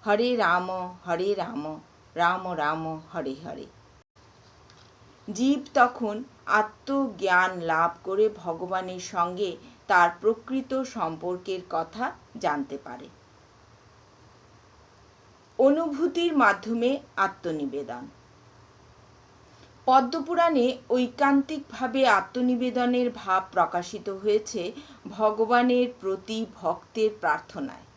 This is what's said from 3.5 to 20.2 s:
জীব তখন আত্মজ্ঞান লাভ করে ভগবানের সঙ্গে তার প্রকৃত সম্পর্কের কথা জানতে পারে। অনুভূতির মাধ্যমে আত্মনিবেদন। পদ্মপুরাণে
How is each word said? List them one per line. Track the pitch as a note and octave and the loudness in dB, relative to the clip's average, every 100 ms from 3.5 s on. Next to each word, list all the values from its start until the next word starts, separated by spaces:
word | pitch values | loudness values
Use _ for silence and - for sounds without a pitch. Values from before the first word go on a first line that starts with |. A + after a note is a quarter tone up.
| - - - - - _ _ - - - - - - - - - - - | -14 -16 -20 -20 -20 _ _ -20 -20 -20 -20 -20 -20 -20 -20 -20 -20 -12
জীব | G3+ C4 C#4+ - | -2 2 2 0
তখন | C#4 B3 - A3 G#3 C4+ - - | 4 4 4 -4 -4 -10 -16 0
আত্মজ্ঞান | G#3+ G#3+ - - C#4 C4 F3+ F#3+ F3+ F#3 F#3 | 2 2 -6 -4 -2 -2 -2 2 4 2 -2
লাভ | E3 D#3+ E3+ - | -2 2 0 -2
করে | F#3 F#3+ G#3+ | -6 0 0
ভগবানের | G#3 F3 E3 F3+ F#3 F#3 F3+ | 0 -8 -8 -4 -4 -4 -10
সঙ্গে | F3+ F#3+ F3 F3+ G3 E3 - - - | -8 -2 -2 0 -4 -6 -16 -20 2
তার | F#3 F3 - | 6 6 4
প্রকৃত | G#3 A3+ - C4 C4 C4 | 0 0 -2 -6 -2 -4
সম্পর্কের | C4 A#3 D#3+ D#3+ F3 F3+ F#3 F#3 F3+ | -4 -4 -6 -4 -6 -6 -6 -8 -4
কথা | D#3+ E3 G#3+ B3+ - - - | -6 -6 -6 -8 -8 -18 -6
জানতে | - D3 C#3 C#3 | -2 -2 -4 -8
পারে। | - B2 C#3+ - _ - _ _ - - - - _ _ - - - - _ - - _ - _ - _ _ - | -12 -16 -18 -20 _ -20 _ _ -20 -20 -20 -20 _ _ -20 -20 -20 -20 _ -20 -20 _ -20 _ -20 _ _ 4
অনুভূতির | C4+ D4 E4 C#4 E4+ E4+ E4+ D4+ | 4 4 0 -2 -2 0 0 4
মাধ্যমে | A3 G3+ A3 A#3 A#3+ C#4 - - | 4 4 -4 -2 0 -2 -6 -2
আত্মনিবেদন। | F#3+ - F3 D#3 C#3 C#3 C3 A#2+ C3+ - - - - - - - - - - - - - - - - - | -2 -2 -6 -4 -4 -6 -8 -10 -14 -20 -20 -20 -20 -20 -20 -20 -20 -20 -20 -20 -20 -20 -20 -20 -20 -6
পদ্মপুরাণে | - C4 B3 D#4+ | 4 6 6 -4